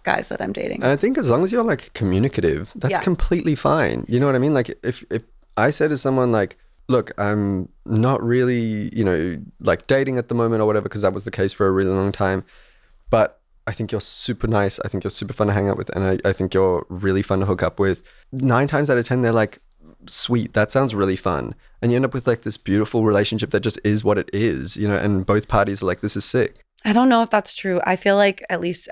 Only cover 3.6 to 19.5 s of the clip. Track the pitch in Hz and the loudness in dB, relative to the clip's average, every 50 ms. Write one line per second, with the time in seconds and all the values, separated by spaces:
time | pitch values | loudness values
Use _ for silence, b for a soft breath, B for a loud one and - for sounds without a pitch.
3.6 | - 139 147 160 127 78 58 60 - - 113 123 139 143 131 123 131 147 156 131 | 0 0 2 2 0 0 -2 -4 -4 -2 0 2 2 2 2 2 2 2 2 0
4.6 | 117 - - - - 127 123 - - - - 113 - _ - - _ _ - 107 | -2 -2 -6 -8 -6 -6 -6 -6 -8 -6 -8 -8 -8 _ -20 -20 _ _ -2 0
5.6 | 110 143 147 - 151 156 151 127 - 135 131 131 127 120 113 107 98 92 - _ | 2 2 2 0 0 0 0 0 -2 0 2 2 2 2 2 2 0 -2 -4 _
6.6 | _ - _ _ - - 127 120 104 - - - 101 104 104 107 104 101 98 92 | _ -20 _ _ -4 0 0 0 0 -2 -4 -4 -2 0 0 0 0 0 0 -2
7.6 | 92 - _ _ - - 113 107 113 131 139 - - 117 120 127 127 123 123 120 | -4 -8 _ _ -6 -2 0 2 2 2 2 0 0 0 2 2 2 2 0 0
8.6 | 113 113 110 104 104 - - 113 107 95 90 80 82 92 87 - - - - - | -2 -2 -2 -4 -6 -4 -2 0 2 2 2 2 0 -2 -4 -6 -10 -16 -12 -4
9.6 | - - 87 - - - 135 135 135 135 131 123 120 - 120 117 117 117 117 110 | 0 0 0 0 0 0 0 2 2 0 -2 -4 -2 -2 -2 0 0 2 2 2
10.6 | 107 107 107 107 101 101 - 104 101 95 98 98 101 107 - - 98 98 - - | 2 2 2 0 -2 -4 -4 0 0 0 0 -2 -8 -8 -4 -2 -2 -2 0 0
11.6 | 101 95 95 95 98 92 95 95 95 101 98 - 101 95 95 95 - b b b | 2 2 4 2 2 2 2 0 0 0 0 0 0 0 0 -2 -4 b b b
12.6 | b b b b b b b b - - 117 113 107 - - _ _ _ _ _ | b b b b b b b b -4 0 2 2 2 2 0 _ _ _ _ _
13.6 | - - 104 - 113 101 - 104 - - - - - - 120 - - 110 113 104 | -10 -10 -6 -6 -6 -4 -4 -6 -6 -8 -10 -8 -6 -6 -6 -4 -2 0 2 2
14.6 | 101 98 - - - 95 - 95 - 98 - - 101 98 - - 107 104 101 104 | 2 0 -2 -4 -8 -6 -6 -6 -6 -6 -8 -8 -8 -8 -2 -2 0 2 2 0
15.6 | 98 101 98 - - - - 95 98 95 92 - - 101 95 - 95 90 - 95 | 0 0 -2 -2 -4 -6 -4 -2 0 0 0 0 0 0 0 0 -2 0 2 2
16.6 | 95 92 90 85 - - 90 90 101 98 95 98 104 - 98 95 98 101 95 87 | 2 2 2 0 -2 -6 -8 -2 0 0 0 0 0 0 0 0 2 0 0 0
17.6 | - 82 - - 101 95 90 - b b b b b b - 131 131 131 117 123 | -2 -2 0 0 0 0 0 -2 b b b b b b -6 -2 0 2 2 2
18.6 | 139 147 160 143 147 143 131 120 117 - 127 127 123 117 113 113 107 104 | 2 2 0 0 2 2 2 0 2 0 0 0 2 2 2 2 2 0